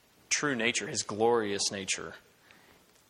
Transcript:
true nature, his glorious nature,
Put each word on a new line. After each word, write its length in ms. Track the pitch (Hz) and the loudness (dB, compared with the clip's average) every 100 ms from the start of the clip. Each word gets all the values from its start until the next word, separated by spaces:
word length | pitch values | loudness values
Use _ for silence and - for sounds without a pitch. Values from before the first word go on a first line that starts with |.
| _ _ _ | _ _ _
true 260 | - 147 127 | -2 0 0
nature, 320 | 113 120 104 | 0 0 -2
his 160 | 110 | -4
glorious 680 | - 104 113 120 107 101 - | -4 2 4 4 2 0 -2
nature, 420 | 104 95 - 82 - - _ _ - - - _ _ | -4 -4 -4 -6 -14 -20 _ _ -20 -20 -20 _ _